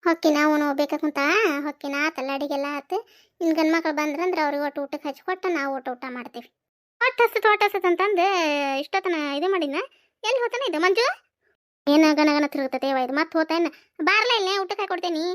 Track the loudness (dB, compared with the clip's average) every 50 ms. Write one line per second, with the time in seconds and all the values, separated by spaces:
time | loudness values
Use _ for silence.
0 | 2 0 0 2 2 2 4 4 4 2 2 2 0 0 0 0 -2 -2 -2 -4
1 | -4 -4 -2 0 0 2 2 2 2 2 0 -2 -4 -8 -8 _ -10 -6 -4 -2
2 | -2 -2 -4 -4 -6 -6 -4 -4 -4 -4 -4 -4 -4 -4 -6 -8 -6 _ -6 -6
3 | -6 _ _ _ _ _ _ _ 0 0 2 2 2 2 2 2 0 -2 -2 0
4 | -2 -2 -2 -2 -2 -2 0 0 0 0 0 -2 -4 -4 -4 -6 -8 -6 -8 -8
5 | -8 -8 -8 -8 _ -8 -6 -4 -2 -2 -2 -2 -2 -4 -4 -6 -6 -8 -10 -8
6 | -10 -10 -10 -10 -12 -12 _ -18 -18 -18 _ _ _ _ _ _ _ _ _ _
7 | -2 -2 2 2 2 2 2 2 4 4 4 4 2 0 0 0 0 0 2 2
8 | 2 0 2 2 2 2 2 2 0 0 0 0 0 -2 -2 -4 -4 -2 -4 -2
9 | -2 0 -2 -2 -2 -4 -4 -2 0 0 0 0 -2 -2 -4 -6 -6 -8 _ _
10 | _ _ _ _ -4 -2 0 0 -2 -2 -2 -4 -4 -2 -2 0 2 2 2 2
11 | 2 0 0 -4 _ _ _ _ _ _ _ _ _ _ _ _ _ 4 6 6
12 | 6 6 6 4 4 4 4 2 0 0 -2 -4 -4 -4 -4 -4 -2 0 0 0
13 | 0 0 0 -2 -2 0 0 0 0 0 0 0 0 -2 -4 -8 _ _ _ 0
14 | 2 4 4 4 4 2 2 2 2 0 0 0 -2 -2 -4 -6 -4 -4 -4 -4
15 | -4 -4 -4 -2 -2 -4 -4